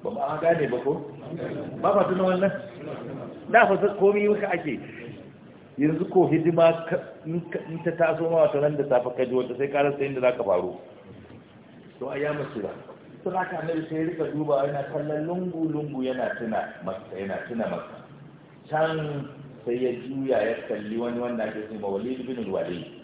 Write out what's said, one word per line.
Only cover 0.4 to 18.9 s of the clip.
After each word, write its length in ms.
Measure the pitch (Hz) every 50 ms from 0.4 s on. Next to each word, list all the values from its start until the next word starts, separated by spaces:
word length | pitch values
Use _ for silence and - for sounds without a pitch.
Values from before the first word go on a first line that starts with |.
gane 240 | 143 165 170 165 151 -
ba 80 | - -
ko? 120 | - 139 156 - - - - - - - - - - - - - - - - -
Ba 80 | - 175 202
ba 80 | 202 180
tuno 180 | - 185 180 190
wannan? 260 | 185 185 180 190 196 - - - - - - - - - - - - - - - - - - - -
Da 160 | - 226 233
fa 120 | 190 196 185
sai 160 | 196 202 196 -
komi 300 | 190 196 208 208 208 208
maka 220 | 208 - - -
ake. 300 | 180 170 165 156 120 98 - - - - - - - - - - - - - - - - - - -
Yanzu 340 | - 139 151 160 160 185 180
ko 160 | - 190 175 139
hidima 460 | 147 160 156 170 170 165 165 165 165 165 - -
ka, 80 | - 180 - - - - -
in 160 | 156 165 175 165 -
ka, 100 | - 170 - -
in 80 | 160 165 -
ta 80 | 175 160
taso 320 | - 170 160 160 160 170 165
ma 180 | 165 165 156 147
wata 100 | 147 143
ran 160 | 143 147 151
da 80 | 147 139 143
safe 240 | 135 123 123 127 123
ka 80 | - 131
ji 80 | 120 123
wata, 200 | 127 123 123 127 123
sai 120 | 139 143
ka 120 | 143 143 143
rasa 160 | 147 143 143
inda 200 | 139 139 135 127
za 120 | 123 127 123
ka 100 | 123 117
faru. 300 | 98 95 90 90 90 87 - - - - - - - - - - - - - - - - - - - - - - - - -
To, 100 | 127 -
a 80 | - 139
ya 160 | 143 147 147
mace 240 | 147 139 - - 117
ba. 120 | 98 92 - - - - - - - - - -
To, 80 | - 185
haka 280 | 180 180 180 180 180 165
Annabi 240 | 156 160 165 160 156 -
sai 80 | 160 156
ya 80 | 160 160
rika 160 | - 160 156 - 143
duba, 320 | 147 151 147 147 135 139
yana 180 | 139 147 143 139 -
kallon 320 | - 151 147 151 151 151 156 165
lungu-lungu, 720 | 175 180 185 180 170 165 160 151 147 147 147 147 135 131
yana 320 | 127 127 127 127 120 110 - -
tuna 360 | 120 110 107 95 80 - - -
Makka, 320 | 92 90 95 - - - -
yana 240 | 92 98 98 95 - -
tuna 200 | - 120 113 110 90
Makka. 280 | 85 - - - - - - - - - - - - - - - - - -
Can 680 | - 156 156 160 160